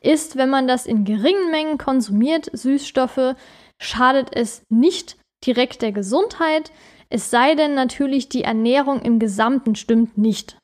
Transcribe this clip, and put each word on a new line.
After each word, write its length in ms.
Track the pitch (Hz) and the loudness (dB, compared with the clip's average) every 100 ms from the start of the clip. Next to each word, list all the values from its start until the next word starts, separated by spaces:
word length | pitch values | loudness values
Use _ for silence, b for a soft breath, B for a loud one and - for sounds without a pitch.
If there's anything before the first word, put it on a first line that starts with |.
ist, 360 | - 302 - 262 | 2 0 -2 -2
wenn 120 | 262 | 0
man 200 | 269 254 | 2 0
das 180 | 254 - | -2 0
in 180 | 226 | -2
geringen 460 | 202 214 254 392 359 | 0 0 0 0 0
Mengen 260 | 311 311 302 | -2 -2 -4
konsumiert, 720 | - 262 208 208 247 320 - | -2 -2 0 0 0 0 -4
Süßstoffe, 840 | 226 254 277 - - 254 - 254 254 B B B _ | -6 -2 -2 -2 -2 -2 0 -2 -2 B B B _
schadet 480 | - 220 254 269 254 - | -10 2 4 4 0 -4
es 260 | 233 - _ | -4 -6 _
nicht 480 | 226 302 370 - - _ _ | 4 4 2 -10 -20 _ _
direkt 380 | - 240 247 - | -2 0 -2 -2
der 80 | 226 | -4
Gesundheit, 800 | 208 196 262 440 - 330 311 302 b b b b | -4 -2 0 0 -2 0 0 -4 b b b b
es 200 | 226 - | -6 0
sei 260 | 240 262 311 | 2 4 4
denn 180 | 302 | 2
natürlich, 540 | 285 254 - 285 269 240 | 0 -2 -2 -2 -2 -2
die 160 | 254 | -4
Ernährung 580 | - 220 226 269 277 269 | -2 0 2 2 0 -2
im 160 | - 226 | 0 2
Gesamten 560 | 220 196 220 269 233 | 2 0 0 0 0
stimmt 420 | 214 - 226 226 - | -4 2 2 2 0
nicht. 400 | 220 208 - - | 0 0 -8 -20